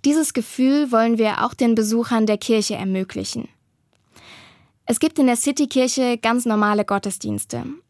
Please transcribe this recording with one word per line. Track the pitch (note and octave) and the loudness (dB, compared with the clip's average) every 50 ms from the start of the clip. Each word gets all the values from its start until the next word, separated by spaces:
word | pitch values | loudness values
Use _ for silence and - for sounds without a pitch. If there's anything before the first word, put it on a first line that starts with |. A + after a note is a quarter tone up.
| - | 2
dieses | C#4 D4 D#4+ D#4 - - | 2 2 2 2 0 -2
Gefühl | B3 G#3+ - - - B3+ C4 C#4 D4 D4 B3+ | -4 -6 -4 -2 0 2 2 4 2 2 2
wollen | A#3+ A3+ A3+ A#3 A#3 | 2 2 4 2 2
wir | A3 A3 G#3+ - - - | 2 0 0 0 -2 -4
auch | B3 - | -4 -2
den | - B3 A#3 A3+ | 0 2 4 4
Besuchern | A3 A3 G#3 A3+ A#3 A#3 - A#3+ A3+ A3 | 2 2 2 0 -2 0 0 0 2 2
der | G#3+ G#3+ | 2 0
Kirche | G#3 - - A3+ A3 G3+ - G#3+ | -2 0 0 0 0 2 -2 -4
ermöglichen. | - F#3+ F#3+ F#3+ F#3+ F#3+ F#3+ - F#3+ G3 - - A#3 - - _ _ _ _ _ _ _ _ _ _ _ _ _ - - - - - - - _ _ _ _ _ _ _ | -4 -4 -4 -2 -2 -4 -6 -8 -10 -8 -8 -8 -10 -10 -12 _ _ _ _ _ _ _ _ _ _ _ _ _ -20 -20 -20 -20 -20 -20 -20 _ _ _ _ _ _ _
Es | - A#3 - | -4 -2 0
gibt | D#4+ D#4+ - - | 0 0 2 2
in | C4+ | 2
der | B3+ A#3+ | 2 2
Citykirche | A#3 - C#4+ C4+ D4 D4 A#3 - C4 B3+ B3+ - C4+ B3+ B3 A#3+ | 2 0 -2 0 0 -2 0 2 0 0 2 0 0 0 0 -2
ganz | A#3 - A3+ A#3 B3 A#3+ | 0 0 0 0 0 0
normale | A#3 G#3+ G#3+ G#3 G#3 G#3 G#3 G3+ | 0 0 2 2 2 2 0 0
Gottesdienste | - G3+ G3 - G3+ F#3+ - - G#3 G#3 G#3 - _ - A#2+ - B3+ C#4+ E4+ _ | 0 -2 -2 -2 -6 -8 -6 -6 -6 -6 -6 -6 _ -8 -10 -8 -10 -14 -16 _